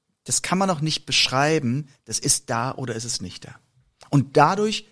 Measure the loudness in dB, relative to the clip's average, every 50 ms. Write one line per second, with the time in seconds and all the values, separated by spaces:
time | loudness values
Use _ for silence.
0 | _ _ _ _ -6 -4 -4 -4 -2 0 0 2 2 2 0 0 -2 -2 -4 -4
1 | -4 -2 0 0 2 2 2 2 2 4 2 2 2 0 0 -2 -4 -8 _ _
2 | _ -8 -6 -2 0 0 0 0 -2 -4 -4 -2 -2 -4 -6 -6 -8 -6 -6 -6
3 | -6 -6 -8 -8 -8 -10 -12 -14 -18 -20 -20 -20 _ _ _ _ _ _ _ _
4 | -4 0 2 2 2 4 4 4 4 4 4 2 -2 -2 -2 -6 -8 -14